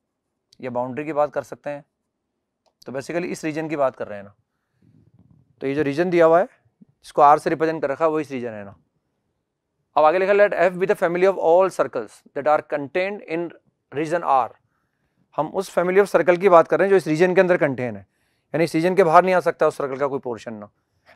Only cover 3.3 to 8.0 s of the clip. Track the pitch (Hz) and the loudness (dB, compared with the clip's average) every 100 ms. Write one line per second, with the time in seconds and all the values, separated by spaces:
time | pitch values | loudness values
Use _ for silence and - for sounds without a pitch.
3.3 | - 160 151 160 151 135 - 101 101 98 | -8 -8 -6 -6 -2 -2 -4 -12 -14 -18
4.3 | _ _ _ _ _ _ _ _ _ _ | _ _ _ _ _ _ _ _ _ _
5.3 | _ _ - 139 139 143 139 180 170 160 | _ _ -12 -6 -4 -2 -2 0 4 4
6.3 | 165 240 _ _ _ _ _ - - 147 | 4 0 _ _ _ _ _ -6 4 4
7.3 | 240 185 151 160 160 139 135 | 4 2 -2 -4 -4 -6 -2